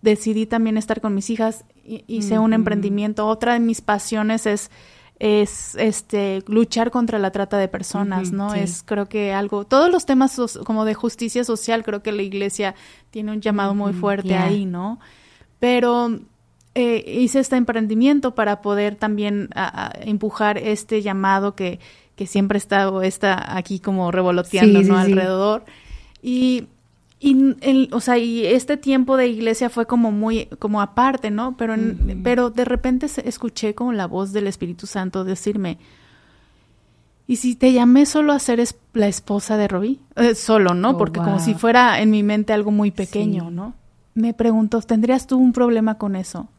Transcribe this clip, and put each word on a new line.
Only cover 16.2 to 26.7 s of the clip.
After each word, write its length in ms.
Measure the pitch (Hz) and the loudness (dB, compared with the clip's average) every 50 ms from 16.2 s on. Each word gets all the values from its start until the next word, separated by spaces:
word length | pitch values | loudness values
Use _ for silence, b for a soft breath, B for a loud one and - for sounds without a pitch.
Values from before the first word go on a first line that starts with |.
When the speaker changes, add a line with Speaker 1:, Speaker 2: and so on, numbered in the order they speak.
| - - _ _ _ _ _ _ _ _ _ | -8 -16 _ _ _ _ _ _ _ _ _
Speaker 1:
eh, 300 | 254 247 240 233 220 - - 101 233 | -2 0 0 0 -2 -4 -4 -2 0
hice 200 | 254 240 - 269 | 0 2 2 0
este 160 | 262 - 269 | 0 2 0
emprendimiento 800 | 254 240 - 226 226 220 208 220 220 240 269 294 294 262 254 247 | 0 0 0 0 -2 -2 0 0 2 4 4 4 4 2 0 -2
para 280 | 233 220 208 208 202 208 | 0 0 0 0 -2 -2
poder 340 | 202 208 202 208 208 208 | -2 0 0 0 -2 -2
también 540 | 202 - 214 208 208 208 208 202 208 196 - - | -4 -4 -2 -2 -2 -2 -2 -2 -2 -4 -6 -6
a-, 340 | - 190 - - - - - | -6 -6 -6 -6 -8 -10 -10
a-, 40 | - - | -10 -10
empujar 560 | - 220 214 202 214 214 - - 220 208 214 | -6 -4 -4 -2 -2 -4 -2 0 0 0 0
este 460 | 208 - 220 214 208 - _ 220 214 202 | -2 -2 -2 -4 -4 -4 _ -4 -2 -2
llamado 520 | 202 190 196 190 196 196 196 196 202 196 | -2 -4 -2 0 2 2 2 0 -2 -4
que, 260 | - 196 180 180 175 b b b b b b b | -4 -6 -6 -6 -10 b b b b b b b
que 100 | - 196 | -12 -10
siempre 300 | 180 - 202 202 196 214 | -4 0 0 0 2 0
está, 320 | 202 - - 202 196 196 196 | -2 -2 0 0 2 2 2
o 140 | 190 190 185 | 0 0 -2
está 540 | 190 190 - - 196 190 180 - - - 185 | -2 -2 0 0 0 0 0 -4 -6 -8 -8
aquí 200 | 180 - 196 185 | -6 -6 -8 -6
como 320 | - 202 196 185 180 175 | -4 -2 -2 0 -2 0
revoloteando, 680 | 170 185 185 180 180 175 175 175 - - 226 214 202 196 196 | 0 0 2 2 2 0 -2 -2 2 6 6 8 8 6 6
Speaker 2:
Sí, 60 | 190 | 4
Speaker 1:
¿no? 60 | 196 185 | 4 4
Speaker 2:
sí, 40 | 190 | 4
sí. 60 | 196 196 | 4 2
Speaker 1:
Alrededor. 520 | 190 185 185 190 185 196 208 214 220 220 B B B B B B B B B B B - | 2 2 0 0 0 0 0 0 -2 -6 B B B B B B B B B B B -6
Y, 440 | 247 247 254 254 254 254 247 - - | -4 -2 0 2 2 0 0 -4 -10